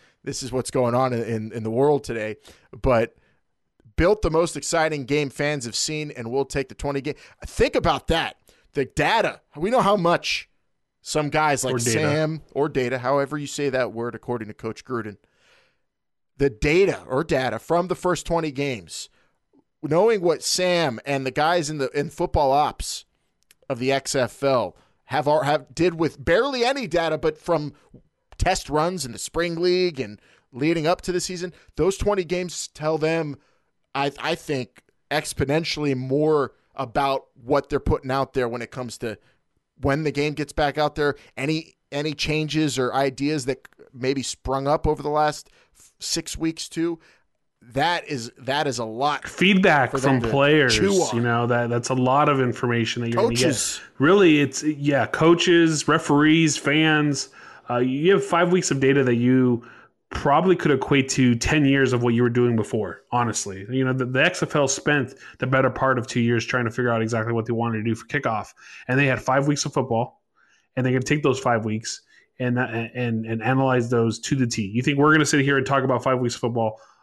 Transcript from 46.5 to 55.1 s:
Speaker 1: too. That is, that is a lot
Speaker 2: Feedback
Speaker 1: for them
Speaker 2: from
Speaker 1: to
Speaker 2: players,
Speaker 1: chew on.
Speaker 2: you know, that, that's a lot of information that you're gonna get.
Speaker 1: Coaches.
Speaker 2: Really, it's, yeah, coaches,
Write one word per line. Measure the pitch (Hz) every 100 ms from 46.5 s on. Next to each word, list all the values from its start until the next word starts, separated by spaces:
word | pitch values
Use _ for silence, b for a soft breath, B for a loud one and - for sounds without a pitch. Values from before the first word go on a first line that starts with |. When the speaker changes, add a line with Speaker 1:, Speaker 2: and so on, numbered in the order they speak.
| 160 -
Speaker 1:
too. | 170 170 165 b b b _ _ _
That | 117 123 165 170 -
is, | 135 123 -
that | 127 143 143
is | 120
a |
lot | 113 113 147 139 -
Speaker 2:
Feedback | - 180 190 190 147 123
Speaker 1:
for | 135
them | 135 131
Speaker 2:
from | 113
Speaker 1:
to |
Speaker 2:
players, | 139 143 151 127 110
Speaker 1:
chew | 196
on. | 190 151 117
Speaker 2:
you |
know, | 120 120 120
that, | 120 120
that's | 117 117
a |
lot | 131 127 135 147
of | 135
information | 127 120 123 117 110 123
that | 117
you're | 117
gonna | 208
get. | 117
Speaker 1:
Coaches. | 123 - - - B -
Speaker 2:
Really, | 143 202 175 147
it's, | 139 -
yeah, | 151 143 143 139
coaches, | 107